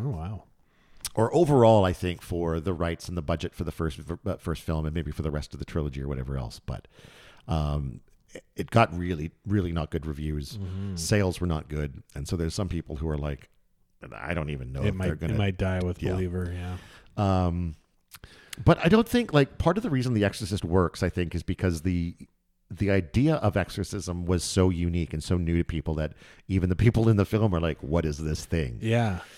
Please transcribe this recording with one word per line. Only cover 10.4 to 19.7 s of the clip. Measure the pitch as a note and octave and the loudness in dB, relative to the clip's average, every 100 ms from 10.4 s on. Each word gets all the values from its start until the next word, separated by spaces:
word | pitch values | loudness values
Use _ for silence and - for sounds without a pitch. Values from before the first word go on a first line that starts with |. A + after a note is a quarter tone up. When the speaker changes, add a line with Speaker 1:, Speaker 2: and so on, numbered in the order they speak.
| C#2 G#2+ | -6 -8
Speaker 1:
Mm-hmm. | F#2+ F#2+ G2 F2+ | -8 -8 -8 -6
Speaker 2:
Sales | E2 G#2+ F#2+ E2+ | 0 2 2 0
were | F2+ | -2
not | D#2 - | -2 -4
good. | D2+ C#2+ C#2 - C#2+ | -6 -6 -8 -14 -10
And | C#2+ | -6
so | F2 | -2
there's | E2 | -2
some | - F#2+ | -2 -4
people | E2+ - D#2 | -4 -6 -6
who | D#2+ | -4
are | D2+ | -4
like, | D2 C#2 - _ _ _ _ _ - G#1+ | -4 -6 -12 _ _ _ _ _ -18 -12
"I | C#2+ | -6
don't | E2+ D2+ | -4 -4
even | C#2 B1 | -6 -8
know | C2 | -4
Speaker 1:
It | G2+ | -2
Speaker 2:
if | F#2 | 0
Speaker 1:
might, | F#2 | -2
Speaker 2:
they're | |
Speaker 1:
it | D2+ | -2
Speaker 2:
gonna" | E2 G#2+ | -2 0
Speaker 1:
might | G2+ F#2 | 0 0
die | F#2+ F#2 | 0 0
with | F2+ - | -2 -2
Speaker 2:
Yeah. | F#2 | -2
Speaker 1:
Believer, | F#2 F2+ F2+ F2 | -2 -2 -2 -4
yeah. | F2+ F2+ F2+ - - - - | -6 -8 -10 -14 -20 -12 -2
Speaker 2:
Um, | G2 F#2 F2+ E2+ E2+ D2+ _ _ _ - - - - - | 2 4 2 0 -4 -6 _ _ _ -20 -20 -20 -20 -2
but | B2+ E3+ E3+ | 4 4 6
I | |
don't | A3 A#3 | 4 4
think, | A#3+ A3+ | 2 4
like, | D3 C#3 - | 4 4 2
part | E3 | 0